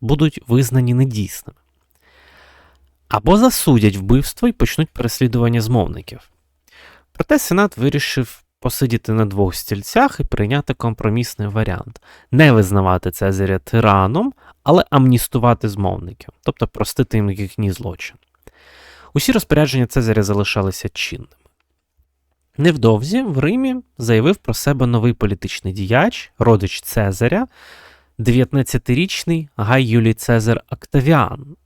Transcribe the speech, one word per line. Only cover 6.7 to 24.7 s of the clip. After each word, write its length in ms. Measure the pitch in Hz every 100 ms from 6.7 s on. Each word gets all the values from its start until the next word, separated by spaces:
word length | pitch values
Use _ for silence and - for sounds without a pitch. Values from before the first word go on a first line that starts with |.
| _ - _ _ -
Проте 220 | - 302
Сенат 380 | - 180 208 -
вирішив 680 | 135 143 - - 120 - _ _
посидіти 520 | 123 - 131 117 -
на 120 | 110
двох 300 | 107 98 98
стільцях 680 | - - 101 - 233 269 -
і 40 |
прийняти 500 | - - 104 143 -
компромісний 720 | 131 117 113 110 113 120 - 104
варіант. 520 | 104 107 87 - - _ - _
Не 220 | 127 151
визнавати 580 | 113 92 101 95 90 92
Цезаря 480 | - 98 95 95 92
тираном, 720 | - 113 110 98 95 151 262 - - _
але 220 | - 180 -
амністувати 760 | 139 131 120 - 127 120 117 113
змовників, 600 | 101 92 95 90 - - -
тобто 240 | - - 110
простити 500 | - 107 - 131 113
їм 140 | 101
їхній 400 | 95 98 - 101
злочин. 460 | 90 92 87 - - _ _ _ _ _ - - - -
Усі 200 | 147 -
розпорядження 540 | - - 147 147 131 123
Цезаря 360 | 135 113 110
залишалися 680 | 98 101 101 107 95 - 98
чинними. 400 | - - - - _ _ _ _ _ _ _ _ _ _ _ _ -
Невдовзі 640 | 165 151 113 107 139 233
в 160 | 240 135
Римі 380 | 143 247 262 254 - -
заявив 380 | 117 110 139 -
про 180 | -
себе 320 | 113 -